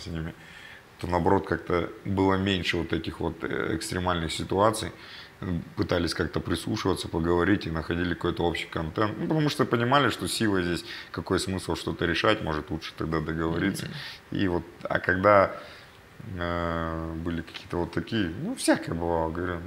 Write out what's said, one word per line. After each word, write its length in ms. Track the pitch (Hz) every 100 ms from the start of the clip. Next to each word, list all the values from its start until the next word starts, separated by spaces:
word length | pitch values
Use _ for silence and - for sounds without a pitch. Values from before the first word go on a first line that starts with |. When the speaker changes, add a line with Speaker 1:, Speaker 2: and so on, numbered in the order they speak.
Speaker 1:
с 60 | 90
ними, 260 | 82 80 - - - - - - -
то, 80 | 87
наоборот, 400 | 87 85 95 -
как-то 400 | 80 - 87 82 -
было 320 | - 95 95 95
меньше 420 | 98 95 82 87
вот 140 | 78
этих 260 | 85 78 -
вот, 220 | 82 82
э, 320 | - - - 82
экстремальных 560 | - 90 90 87 82
ситуаций. 580 | - 80 92 107 - 87 - - - - - 92 85 - -
Пытались 360 | 92 90 82
как-то 260 | - 82 82
прислушиваться, 680 | 82 82 - 110 98 87 -
поговорить 600 | 85 82 87 87 101 85
и 40 |
находили 420 | 80 78 85 90 82
какой-то 280 | 87 80
общий 240 | 85 80 -
контент. 400 | 85 80 104 107 -
Ну, 80 | 170
потому 220 | 156 147
что 160 | - 131
понимали, 440 | 123 117 143 123
что 180 | - 92
сила 340 | - 113 95
здесь, 220 | 87 80 - - -
какой 280 | - - 92
смысл 360 | - 92 - 82
что-то 300 | - 82 87
решать, 360 | 82 110 107
может, 260 | 82 76 76
лучше 220 | 80 - -
тогда 220 | 78 80
договориться. 680 | 78 82 80 85 98 - -
Speaker 2:
Мгм. 560 | - - - - 98
Speaker 1:
И 40 | 98
вот, 160 | 87 - -
а 160 | - -
когда, 520 | - 92 101 101 92 - - - - - - - - 90
э, 760 | 87 87 85 82 82 80 82 82 85
были 160 | 82
какие-то 360 | - - - 87
вот 140 | 82
такие, 400 | - 82 113 87 92
ну, 120 | 185 262
всякое 400 | - 285 - 82
бывало, 340 | 85 82 82
говорю. 300 | 80 90 85